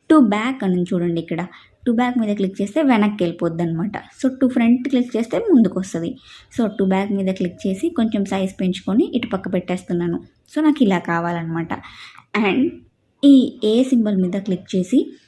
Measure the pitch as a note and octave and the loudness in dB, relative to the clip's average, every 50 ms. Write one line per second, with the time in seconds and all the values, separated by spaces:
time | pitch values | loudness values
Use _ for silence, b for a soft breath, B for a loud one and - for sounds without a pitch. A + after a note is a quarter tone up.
0 | _ - - D#4 B3 G3+ G3+ G#3+ A3 C4 C4 C4 G#3 F#3+ F3+ F3+ F3 F3+ G3 F3 | _ 4 6 6 6 6 2 0 -2 -4 -4 -2 -2 -2 0 0 0 -2 -2 -2
1 | F3 F3 E3+ E3 E3 - E3+ D#3+ F3+ F3+ B B B B B _ - B3+ A3+ A3+ | -2 0 -2 -4 -4 -4 -6 -6 -6 -8 B B B B B _ -2 -2 0 0
2 | B3 B3 B3 B3 A3 G#3 G#3 G#3 G3 F#3 F#3+ - G3+ G3+ - D#4 D#4 C4+ A#3+ G#3 | 0 0 0 -2 0 -2 -2 -2 -2 -4 -2 -4 -6 -2 0 0 2 4 4 4
3 | G#3 G#3 G#3 - F3+ E3+ E3+ - F3 E3+ E3 E3 F3 E3 E3 D#3+ E3+ - - - | 2 0 0 0 -2 -4 -2 -2 -4 -4 -2 -2 -2 -2 -2 -4 -4 -6 -6 -10
4 | - - - - - C4 C4 C4 C4+ B3 B3+ A#3+ A#3 A#3 B3 B3+ B3 C4+ C#4 B3 | -14 -14 -14 -4 -2 -2 0 0 0 0 2 2 4 4 2 2 2 -2 0 0
5 | A#3+ - - A3 A#3 - - - A#4 G#4+ E4 A#3+ G#3+ F3 - F3+ F#3+ - - E3 | -2 0 -2 -4 -4 -2 -2 -4 0 4 4 6 6 4 0 -4 -6 -6 -6 -6
6 | E3 F3 - B B B B B B B - - A#3 G3+ G#3 - G3 F#3+ F#3+ F#3+ | -6 -6 -8 B B B B B B B -6 -4 -4 -4 -2 -2 0 0 2 0
7 | G3 G3+ G3+ G3 F#3+ F#3+ F#3+ - F#3 F3 - - - G3 F#3+ G3 - E4+ - - | 0 -2 -2 -2 -2 -2 -2 -2 -4 -6 -6 -4 -4 -4 -4 -2 -4 -4 -2 0
8 | A3+ A3 - G3+ G3 G3 F#3+ G3 F#3+ F#3+ - - F#3 F#3 F3+ - - F#3+ F#3+ A#3+ | -2 0 0 -2 -2 -2 -2 -2 -2 -4 -4 -2 -2 -2 -2 -4 -4 -2 0 0
9 | F#4 - - A#3 - - G3 F#3+ - F#3 F#3+ F3+ F3+ - F3+ F#3 - - F3 F3 | 0 0 0 -4 -4 -4 -6 -6 -6 -2 -4 -4 -2 -4 -6 -8 -6 -4 -4 -2
10 | F3 E3+ E3+ - - - _ _ _ _ - D4+ D#4 D4+ D4 - B3+ G3 F#3+ E3+ | -2 -2 -4 -6 -8 -12 _ _ _ _ -4 0 2 2 4 4 2 2 2 0
11 | F3 - E3+ E3+ E3+ E3+ F3 E3+ E3 E3 E3 E3 E3 D#3+ - - B B B B | 0 -2 -2 -2 -2 -2 -4 -4 -6 -4 -4 -6 -4 -6 -8 -10 B B B B
12 | B B B B B B - - A3 G3 - - C#4+ F4 - - - _ _ _ | B B B B B B -2 0 0 2 2 2 2 0 -2 -6 -20 _ _ _
13 | _ _ _ - - C#4+ C#4 C4 A#3 - - - G#3+ G#3+ A3 A#3+ C4 C4 C4 A#3 | _ _ _ 4 6 8 8 8 6 2 -4 -4 -2 0 2 2 2 2 2 2
14 | G#3+ G#3+ G3+ F#3 F3+ F3+ G3 G3 G3 G#3 F3+ F3+ - - - F#3 F3+ - B3 D4 | 2 2 0 0 0 0 -2 -4 -4 -4 -4 -6 -6 -4 -4 -4 -2 2 0 0
15 | G#4 B B B B | 0 B B B B